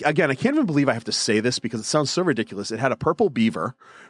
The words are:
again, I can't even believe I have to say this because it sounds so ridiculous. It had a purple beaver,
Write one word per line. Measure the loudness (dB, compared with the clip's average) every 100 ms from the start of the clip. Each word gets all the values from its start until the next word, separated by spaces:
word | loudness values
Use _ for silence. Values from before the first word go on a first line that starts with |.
| 0
again, | 2 2
I | 2
can't | 0
even | 2 2
believe | 2 2
I |
have | 0 -2
to |
say | -4 2 2
this | 2 -2
because | -4 -6
it | -2
sounds | 0 0
so | 0
ridiculous. | 0 0 -2 -6 -8
It | -2
had | -2
a | 0
purple | -2 0 0
beaver, | 2 0 0 -6 -8 -20 -20 -8